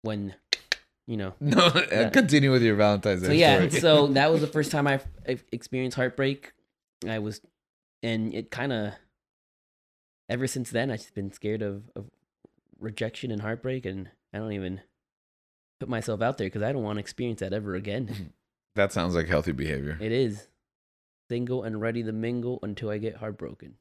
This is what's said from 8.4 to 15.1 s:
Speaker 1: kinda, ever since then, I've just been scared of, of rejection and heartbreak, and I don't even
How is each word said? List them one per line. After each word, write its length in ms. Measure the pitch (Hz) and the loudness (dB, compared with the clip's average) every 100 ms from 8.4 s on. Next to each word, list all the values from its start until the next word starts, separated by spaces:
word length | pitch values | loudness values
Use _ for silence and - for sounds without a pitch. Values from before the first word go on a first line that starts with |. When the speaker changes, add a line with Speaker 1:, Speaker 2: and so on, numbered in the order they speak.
| - | -8
Speaker 1:
kinda, 460 | - 139 120 104 - _ _ _ _ _ _ _ _ _ _ _ _ _ | -6 -4 -2 -4 -8 _ _ _ _ _ _ _ _ _ _ _ _ _
ever 180 | 120 131 | -4 -4
since 240 | 135 120 | -4 -4
then, 200 | 117 135 | -2 -2
I've 100 | 110 | -4
just 140 | - | -8
been 180 | - 98 | -8 -8
scared 300 | - 107 110 | -6 -6 -4
of, 200 | 107 98 113 | -4 -8 -12
of 120 | - 101 _ _ _ _ _ _ _ | -16 -16 _ _ _ _ _ _ _
rejection 520 | 110 104 110 - 127 | -12 -8 -8 -8 -8
and 120 | 107 | -6
heartbreak, 420 | 107 117 131 131 98 | -6 -6 -6 -6 -6
and 220 | 95 95 _ _ | -8 -12 _ _
I 60 | 101 | -10
don't 140 | 110 | -8
even 280 | 104 92 95 _ _ _ | -6 -6 -8 _ _ _